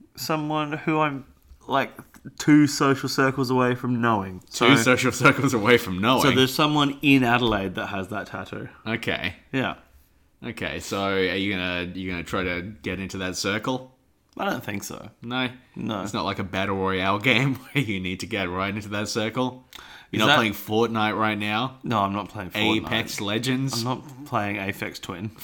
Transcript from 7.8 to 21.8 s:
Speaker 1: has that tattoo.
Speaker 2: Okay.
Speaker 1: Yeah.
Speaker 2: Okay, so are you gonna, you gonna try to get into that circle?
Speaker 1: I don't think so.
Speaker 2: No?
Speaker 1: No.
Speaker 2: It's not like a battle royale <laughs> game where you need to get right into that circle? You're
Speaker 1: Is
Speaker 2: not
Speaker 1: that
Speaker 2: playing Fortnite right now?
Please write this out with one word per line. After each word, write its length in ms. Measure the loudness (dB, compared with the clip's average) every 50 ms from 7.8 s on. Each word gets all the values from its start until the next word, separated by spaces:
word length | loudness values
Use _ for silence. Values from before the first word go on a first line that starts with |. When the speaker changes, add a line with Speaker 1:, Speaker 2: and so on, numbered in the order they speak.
| -6 -6
Speaker 1:
has 200 | -6 -6 -6 -6
that 200 | -6 -8 -8 -8
tattoo. 400 | -10 -10 -10 -10 -12 -12 -12 -14 -16 -12 -6
Speaker 2:
Okay. 480 | -4 -4 -4 -2 -2 -4 -2 -2 -4 -6 -8 -10 _ -4
Speaker 1:
Yeah. 220 | -2 -2 -2 -4 -8 -12 _ -20 -20 _ _ _ _ _ _ _ _ -12
Speaker 2:
Okay, 360 | -12 -8 -6 -6 -6 -6 -6
so 200 | -6 -6 -4 -2 0 0 2
are 40 | 2
you 340 | 2 2 0 0 0 -2 -2
gonna, 380 | -2 -2 -2 -2 -4 -4 -6 -6
you 160 | -8 -6 -6
gonna 120 | -6 -6 -6
try 220 | -4 -4 -2 -2
to 160 | -2 -2 -4 -6 -8 -10 -10 -8
get 180 | -8 -6 -6
into 180 | -6 -8 -6 -6
that 180 | -6 -6 -6
circle? 600 | -4 -2 -2 -2 -2 -2 -4 -4 -4 -6 -12 _ _ _ _ _ _ _ _ _
Speaker 1:
I 80 | -8 -6
don't 180 | -4 -4 -4 -6
think 220 | -6 -8 -8 -8
so. 240 | -10 -12 -12 -14 -16 -18 _ -12
Speaker 2:
No? 260 | -8 -4 -4 -4 -4 -6 -10 -18 _ _
Speaker 1:
No. 280 | -8 -6 -4 -4 -4 -4
Speaker 2:
It's 100 | -4 -4
not 140 | -4 -2
like 120 | -2 -4 -4
a 60 | -4
battle 320 | -4 -2 -2 -2 -2 -2
royale 420 | 0 0 0 0 0 0 0 0 0
<laughs> 120 | 2 2
game 240 | 2 2 2 0 -2
where 260 | -4 -8 -6 -2 -2 -2
you 160 | 0 -2 -4
need 200 | -4 -4 -6 -6
to 60 | -6
get 220 | -6 -4 -4 -4 -2
right 220 | -2 -2 -4 -4 -4
into 180 | -6 -6 -6
that 180 | -6 -6 -4 -4
circle? 560 | -2 -2 -4 -2 -2 -2 -4 -4 -4 -8 -14 _ -20 -20 -20 -20 -20 -20 -14 -6
You're 100 | -2 2 4
Speaker 1:
Is 40 |
Speaker 2:
not 0 | 4
Speaker 1:
that 80 | 6
Speaker 2:
playing 160 | 4 4 2 0
Fortnite 680 | -4 -6 -2 0 2 2 2 0 0 0 0 0 0
right 180 | 0 0 0 -2
now? 400 | -2 -2 -2 -2 -4 -4 -8 -8